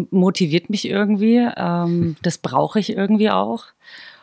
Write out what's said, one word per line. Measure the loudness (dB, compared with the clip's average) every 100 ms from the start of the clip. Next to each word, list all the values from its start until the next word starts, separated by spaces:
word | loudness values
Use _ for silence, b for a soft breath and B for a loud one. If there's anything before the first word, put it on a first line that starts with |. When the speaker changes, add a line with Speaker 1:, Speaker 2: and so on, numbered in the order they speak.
| -2
Speaker 1:
motiviert | 2 2 2 0 -2 -2
mich | -6 -4
irgendwie, | -2 0 2 2 2 2 -2
ähm, | -2 -2 0 0 -2 -2
Speaker 2:
<laughs> |
Speaker 1:
das | -4 -4
brauche | -2 0 0 0
ich | -2
irgendwie | -2 0 2 2
auch. | 0 -2 -6 -12 _ B B B B